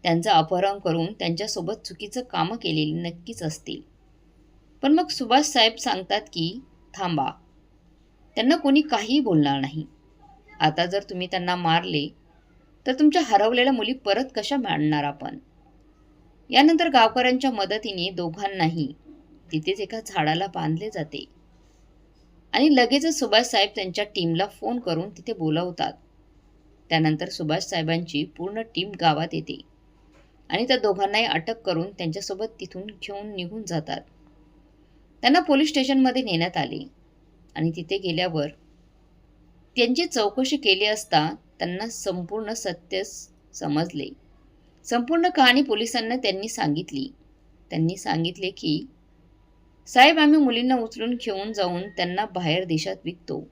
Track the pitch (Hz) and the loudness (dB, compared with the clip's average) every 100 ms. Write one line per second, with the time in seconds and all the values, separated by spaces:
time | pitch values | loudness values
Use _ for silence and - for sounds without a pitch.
0 | 180 170 180 170 156 180 196 202 185 160 | 2 0 4 4 4 2 0 0 -2 -2
1 | 165 220 175 165 214 208 170 220 - 175 | -2 -4 -4 -2 -4 -4 -6 -8 -10 -14
2 | 208 247 254 175 165 233 175 156 151 160 | -10 -10 -6 -4 -4 -4 -4 -2 -2 -4
3 | 170 170 - 226 165 156 - - - _ | -6 -10 -14 -8 -8 -8 -12 -14 -14 _
4 | _ _ _ _ _ _ _ _ 269 311 | _ _ _ _ _ _ _ _ 2 4
5 | 311 - 240 254 294 247 226 226 - 190 | 2 -6 2 4 4 2 2 2 -4 -4
6 | 185 202 214 175 160 226 - _ _ - | -2 -4 -4 -4 -4 -6 -16 _ _ -8
7 | 180 160 131 - _ _ _ _ _ _ | -2 -2 -2 -6 _ _ _ _ _ _
8 | _ _ _ - 240 339 277 277 302 233 | _ _ _ 0 2 4 6 4 4 -2
9 | 220 277 240 160 143 139 135 156 151 _ | 0 0 4 4 4 2 -2 -6 -12 _
10 | _ _ - - _ - 156 156 180 196 | _ _ -20 -20 _ 0 0 2 -2 -2
11 | 196 180 180 190 175 180 170 165 185 151 | -4 -8 -4 -4 -2 -2 2 0 0 -4
12 | 147 - _ _ _ _ _ _ - 262 | -4 -12 _ _ _ _ _ _ -4 4
13 | 302 330 302 202 214 247 254 254 214 262 | 4 4 4 4 4 4 4 2 -2 -4
14 | - 202 262 - 208 285 220 160 151 151 | 0 0 0 -6 -4 -2 0 0 2 0
15 | 143 143 - - _ _ _ _ _ _ | -2 -6 -12 -12 _ _ _ _ _ _
16 | _ _ _ _ _ 247 294 320 339 269 | _ _ _ _ _ 6 6 6 4 4
17 | 226 233 254 254 269 226 190 214 214 190 | 4 4 0 2 0 -2 -2 -2 -4 -4
18 | 180 180 175 165 196 190 160 165 139 - | -4 -4 -6 -6 -8 0 0 2 -4 -8
19 | - - _ - - 156 156 196 196 220 | -20 -20 _ -20 -8 -6 -4 -4 -6 -10
20 | 220 180 151 160 196 - 156 160 214 196 | -8 -2 0 0 -4 -4 -2 -2 -4 -8
21 | 151 - - _ _ _ _ _ _ _ | -8 -10 -14 _ _ _ _ _ _ _
22 | _ _ _ _ _ 214 302 269 240 277 | _ _ _ _ _ 2 4 6 4 2
23 | 320 302 226 214 247 220 202 220 185 175 | 0 -2 2 2 2 2 0 -2 -6 -4
24 | 208 - 170 165 202 - 220 240 208 160 | -4 -2 -2 0 -2 -4 -6 -4 -2 -4
25 | 196 175 208 214 156 151 180 170 - - | -4 -10 -10 -4 -2 0 -2 -4 -4 -6
26 | _ _ _ _ _ _ _ _ _ 160 | _ _ _ _ _ _ _ _ _ 2
27 | 160 156 180 - 160 165 190 180 160 165 | 2 2 -4 -6 -2 -2 -2 -4 0 -2
28 | 175 147 - - 180 214 226 - 190 185 | -2 -4 -4 -6 -8 -6 -6 -6 -6 0
29 | 170 151 170 160 160 - - _ _ _ | 2 2 -2 -6 -8 -14 -16 _ _ _
30 | _ _ _ _ _ 185 254 254 214 190 | _ _ _ _ _ -4 2 2 2 2
31 | 202 214 226 160 160 226 - 165 185 202 | 2 2 2 0 -2 -6 -2 -2 -2 -6
32 | 170 165 - 190 220 - 185 185 202 196 | -6 -6 -8 -6 -8 -8 -14 -12 -14 -14
33 | - 202 208 196 175 214 196 165 151 - | -12 -12 -10 -10 -8 -10 -6 -6 -6 -10
34 | - _ - _ _ _ _ _ _ _ | -10 _ -20 _ _ _ _ _ _ _
35 | _ _ 247 320 359 269 302 302 262 269 | _ _ 4 4 4 2 4 0 2 4
36 | 262 247 233 165 175 180 143 - - _ | 4 2 0 0 0 -2 -4 -6 -12 _
37 | _ _ _ _ _ - 165 165 165 196 | _ _ _ _ _ -4 -4 -4 -6 -4
38 | 190 165 180 160 147 - _ _ _ _ | -2 -2 -2 -2 -4 -8 _ _ _ _
39 | _ _ _ _ _ _ _ - 233 254 | _ _ _ _ _ _ _ 0 2 2
40 | 349 247 415 - 262 285 214 190 208 214 | 0 0 0 0 -2 0 2 2 2 -2
41 | - 160 156 151 _ _ 175 180 226 - | 0 2 2 -4 _ _ -6 -4 -8 -6
42 | 202 180 170 208 214 226 202 165 - 190 | -6 -6 -6 -8 -6 -6 -8 -10 -8 -6
43 | 196 - - _ _ - 160 147 170 143 | -6 -12 -20 _ _ -10 -2 -2 -2 -6
44 | - - _ _ _ _ _ _ - 240 | -10 -12 _ _ _ _ _ _ -4 -2
45 | 240 330 359 349 254 254 277 208 226 240 | 0 2 2 6 6 6 4 0 -2 -4
46 | 226 247 214 190 220 - 156 147 180 139 | -4 -2 -2 -2 -6 -4 -2 -2 -4 -8
47 | 131 - _ _ _ _ _ 160 165 190 | -8 -12 _ _ _ _ _ -2 -2 -2
48 | - 165 165 165 185 190 - 151 151 _ | -4 -2 -2 -4 -8 -6 -4 -4 -6 _
49 | _ _ _ _ _ _ _ _ - 254 | _ _ _ _ _ _ _ _ -2 8
50 | 277 330 294 311 269 226 254 254 226 - | 8 8 6 6 6 2 2 0 -2 -6
51 | 226 240 233 190 202 208 180 175 196 - | -6 -4 -4 -6 -6 -2 -2 -2 -6 -4
52 | 180 180 214 185 170 170 185 160 190 190 | -4 -2 -4 -4 0 0 0 -2 -2 -8
53 | 165 175 - 156 - | -10 -12 -10 -10 -10